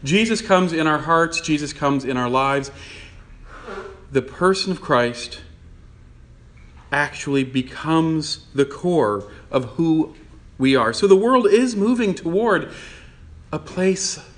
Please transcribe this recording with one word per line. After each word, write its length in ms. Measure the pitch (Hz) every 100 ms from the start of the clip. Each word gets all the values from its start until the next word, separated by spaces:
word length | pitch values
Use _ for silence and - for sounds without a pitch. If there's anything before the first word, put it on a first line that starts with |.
Jesus 380 | 135 190 226 214
comes 320 | - 185 180
in 140 | 160 156
our 140 | 151
hearts. 400 | 151 165 165 -
Jesus 340 | - 151 147
comes 300 | - 143 139
in 120 | 127 127
our 140 | 123
lives. 400 | 127 135 139 135 - - - - - - - - - - - - - -
The 120 | 135
person 480 | 127 - 180 190 196
of 100 | 175
Christ 600 | - 131 120 120 - - - - - - - - - - - - - - - - -
actually 520 | 139 147 - - 139
becomes 1040 | 131 127 127 - 151 160 160 160 151 - -
the 100 | 139
core 600 | 139 - 175 170 110 101 95 - -
of 140 | 135 120
who 400 | - 165 160 - - - - - -
we 180 | 131 135
are. 160 | 113
So 140 | 117 196
the 100 | 190
world 320 | 226 254 214
is 260 | 214 254
moving 400 | 214 208 240 214
toward 560 | 170 165 180 226 175 - - - - - - - - -
a 60 | 151
place 600 | - - 190 185 - - -